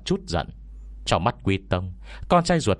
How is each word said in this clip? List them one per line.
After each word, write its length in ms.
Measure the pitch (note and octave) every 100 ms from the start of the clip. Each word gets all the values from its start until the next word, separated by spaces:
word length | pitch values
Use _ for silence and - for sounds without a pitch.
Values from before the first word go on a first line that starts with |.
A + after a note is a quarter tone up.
| -
chút 140 | F#3+ F2
giận. 200 | E2 - - - - - - -
Trong 180 | G2
mắt 120 | F#2+ -
Quy 140 | - F#2+ -
Tông, 240 | F2+ F#2 F2 - - -
con 140 | F3
trai 160 | E3+ F3+
ruột 180 | B2 F#2